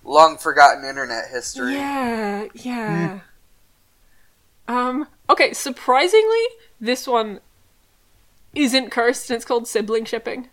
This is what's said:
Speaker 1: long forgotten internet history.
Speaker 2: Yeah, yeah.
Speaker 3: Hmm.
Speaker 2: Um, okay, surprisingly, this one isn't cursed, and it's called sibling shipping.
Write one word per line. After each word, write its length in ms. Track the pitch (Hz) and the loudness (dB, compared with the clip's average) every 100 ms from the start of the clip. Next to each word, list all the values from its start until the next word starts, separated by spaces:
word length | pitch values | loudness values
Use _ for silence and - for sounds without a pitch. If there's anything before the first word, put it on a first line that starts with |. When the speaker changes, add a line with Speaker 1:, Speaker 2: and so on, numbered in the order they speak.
Speaker 1:
long 320 | - 147 160 151 | 0 6 6 4
forgotten 480 | 165 147 143 - | 0 6 6 6
internet 460 | 135 139 127 113 - | -4 -8 -6 -6 -6
history. 440 | 127 - 262 254 | -8 -10 -8 -6
Speaker 2:
Yeah, 720 | 277 277 277 247 226 208 202 214 | -4 -4 -4 -4 -4 -6 -6 -10
yeah. 680 | - 247 240 220 165 170 190 - _ _ _ _ _ _ _ _ _ _ _ _ _ - | -12 -8 -6 -4 -2 -4 -6 -16 _ _ _ _ _ _ _ _ _ _ _ _ _ -6
Speaker 3:
Hmm. 60 | |
Speaker 2:
Um, 340 | 247 247 254 302 _ - | -4 -2 -4 -8 _ 0
okay, 220 | 285 269 | 2 2
surprisingly, 920 | - 285 247 - 254 349 427 440 453 466 - - - | -2 -10 -6 2 2 6 4 4 2 -2 -6 -20 -8
this 260 | 226 254 - | -4 -4 0
one 340 | 240 214 190 - _ _ _ _ _ _ _ _ _ _ | -2 -2 -8 -16 _ _ _ _ _ _ _ _ _ _
isn't 360 | 294 277 262 240 | -2 2 2 0
cursed, 400 | - 233 240 - | 0 0 0 -4
and 60 | 233 | -6
it's 80 | |
called 240 | - 240 233 | -2 -4 -2
sibling 360 | - 214 226 226 | -4 -2 -4 -4
shipping. 420 | 226 - 262 247 | -6 -6 -10 -12